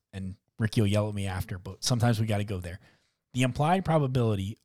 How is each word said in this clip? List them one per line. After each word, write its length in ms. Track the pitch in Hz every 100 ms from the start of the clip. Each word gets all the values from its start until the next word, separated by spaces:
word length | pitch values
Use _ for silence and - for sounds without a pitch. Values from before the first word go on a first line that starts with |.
| _
and 220 | 95 95 92 _ -
Ricky 220 | 110 -
will 60 | 101
yell 220 | 104 107
at 60 | 104
me 100 | 98
after, 320 | 92 - 92
but 260 | 95 92
sometimes 360 | - 123 120 107
we 80 | 110
gotta 160 | 104
go 160 | 104 95
there. 200 | 87 90 - _ _ _ _
The 80 | 123
implied 420 | 127 123 151 190
probability 760 | 180 160 135 127 113 101 98 -